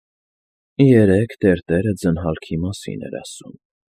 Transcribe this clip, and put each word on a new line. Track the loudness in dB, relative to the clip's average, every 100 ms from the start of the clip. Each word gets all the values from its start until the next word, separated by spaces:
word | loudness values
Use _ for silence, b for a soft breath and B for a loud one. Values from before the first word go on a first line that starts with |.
| _ _ _ _ _ _ _ 2
«Երեկ | 4 6 6 4 0 0
տերտերը | 0 0 0 -2 -2 -2
ձնհալքի | -2 -2 -4 -8 -8 -6
մասին | -6 -8 -12 -12 -12
էր | -12
ասում», | -14 -20 -20 -20 _ _ _